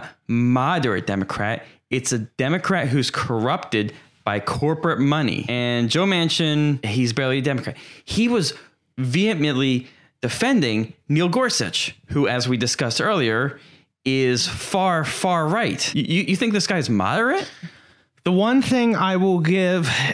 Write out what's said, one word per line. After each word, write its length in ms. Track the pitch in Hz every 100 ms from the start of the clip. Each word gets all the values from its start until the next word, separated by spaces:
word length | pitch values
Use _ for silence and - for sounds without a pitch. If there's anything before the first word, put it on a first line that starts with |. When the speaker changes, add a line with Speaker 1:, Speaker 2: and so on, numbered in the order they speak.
Speaker 1:
a 60 | - - -
moderate 760 | 117 120 127 139 175 127 107 -
Democrat. 580 | 98 95 - 104 113 - - -
It's 220 | 127 127
a 60 | 120
Democrat 680 | 110 - 131 185 185 185 131
who's 220 | 139 127
corrupted 840 | - - 113 120 180 - 107 104 - - _
by 140 | - 104
corporate 640 | - 120 147 160 165 123
money. 440 | 139 151 127 - -
And 420 | 123 120 120 117
Joe 140 | 156
Manchin, 760 | 196 180 165 - 160 151 147 135
he's 280 | 110 113 120
barely 260 | 117 131 135
a 40 |
Democrat. 340 | 135 127 - - - -
He 240 | - - 233
was 260 | 240 143 - - _ _ -
vehemently 920 | 127 151 214 180 147 131 135 123 123 - _ _
defending 760 | 120 - 247 247 127 110 113 - -
Neil 200 | 151 180
Gorsuch, 680 | 202 254 - 101 - - - -
who, 220 | 143 120
as 200 | 123 120
we 80 | 123
discussed 440 | 120 - 123 -
earlier, 580 | 208 196 117 110 139 - - - _ _
is 420 | 131 135 127 123 -
far, 580 | - - 190 185 165
far 440 | 139 - 185 170 156
right. 440 | 214 175 - -
You, 80 | 151
you, 180 | - 170 180
you 80 | 185
think 160 | 233
this 160 | 208 -
guy's 200 | 185 127
moderate? 640 | 104 95 165 240 381 - - 170 - - _ _ _
Speaker 2:
The 80 | 180
one 300 | 185 220 262
thing 320 | - 247 233
I 220 | 208 190 185
will 240 | 190 180
give, 480 | 160 190 180 180 143 120 139